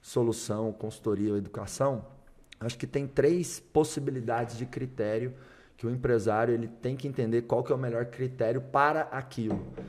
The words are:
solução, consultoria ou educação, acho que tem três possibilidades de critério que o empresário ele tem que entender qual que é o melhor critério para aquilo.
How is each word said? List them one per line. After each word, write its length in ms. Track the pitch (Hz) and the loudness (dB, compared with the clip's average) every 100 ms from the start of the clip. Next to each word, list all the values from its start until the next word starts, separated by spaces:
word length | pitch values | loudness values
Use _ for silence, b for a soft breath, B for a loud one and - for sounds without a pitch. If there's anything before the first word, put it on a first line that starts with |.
solução, 680 | - - 120 - - 107 110 | -4 0 2 0 -2 -2 -2
consultoria 580 | 104 110 110 110 101 104 | -4 -8 -6 -2 0 2
ou 60 | 104 | 0
educação, 680 | 98 - 101 - 139 123 - - - - - - | -2 -8 -10 -2 0 0 -8 -18 -20 -20 -20 -8
acho 160 | 113 - | -8 -6
que 80 | 127 | -4
tem 200 | - 139 | -4 -2
três 520 | - 139 175 170 - | 4 4 4 0 -8
possibilidades 960 | - - 151 - 139 131 117 117 117 113 | 0 2 2 0 -4 -4 -2 -2 -2 -4
de 100 | 127 | -8
critério 680 | - 127 - 104 110 127 127 B B B - | -6 -8 -2 -2 0 -2 -8 B B B -8
que 100 | 117 | -4
o 40 | |
empresário 600 | 127 120 117 104 107 120 | -2 2 4 4 4 4
ele 140 | 117 113 | 2 0
tem 260 | - 123 135 | -6 -4 -4
que 120 | 143 | -4
entender 340 | 131 113 117 | -2 2 2
qual 220 | 117 117 | 2 0
que 80 | 127 | 2
é 20 | |
o 40 | 131 | 0
melhor 260 | 131 117 127 | 0 -2 -4
critério 540 | - 127 - 113 127 | -2 -4 0 0 0
para 420 | 131 139 143 156 | 0 4 4 4
aquilo. 640 | 156 127 135 - 110 101 - B | 0 -4 -8 -4 -2 -2 -4 B